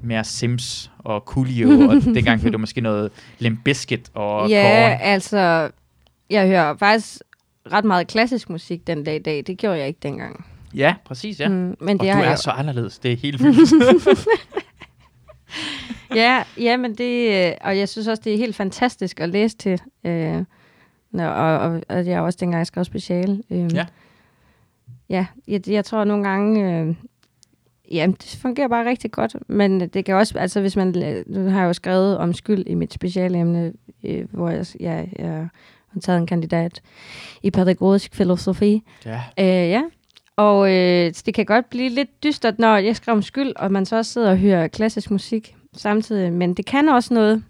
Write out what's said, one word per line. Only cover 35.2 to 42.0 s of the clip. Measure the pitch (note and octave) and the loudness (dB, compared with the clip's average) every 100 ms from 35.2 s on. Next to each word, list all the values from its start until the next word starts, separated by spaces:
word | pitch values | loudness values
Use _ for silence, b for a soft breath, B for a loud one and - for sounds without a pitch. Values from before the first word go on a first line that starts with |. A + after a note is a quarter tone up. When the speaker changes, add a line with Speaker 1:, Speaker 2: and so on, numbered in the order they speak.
| E3+ D#3 E3 b b b b | -8 -8 -10 b b b b
Speaker 2:
har | - | -10
taget | F3+ F3+ | -2 -2
en | E3+ | 0
kandidat | E3+ D#3+ E3+ E3 - B B B B B B | -4 -2 -2 -4 -8 B B B B B B
i | G3 | -2
pædagogisk | G3 F#3 F3+ F#3 G3 - - | 2 2 2 4 2 0 -2
filosofi. | F#3 F3+ - F#3 G#3 G#3+ - b A2+ | 0 2 0 0 2 2 -2 b -12
Speaker 1:
Ja. | A2+ A#2+ - | -10 -10 0
Speaker 2:
Øh, | F#3+ F#3 E3+ | 2 4 2
ja. | G3+ E4 _ _ _ _ - | 0 -2 _ _ _ _ 2
Og, | G#3 G3+ G3 F#3 | 4 6 4 4
øh, | F3+ F3 E3+ | 4 4 2
så | - - | -2 -6
det | |
kan | A3+ G#3+ | -2 2
godt | G#3+ B3 | 0 0
blive | A#3+ B3+ | -4 -4
lidt | A#3+ | -2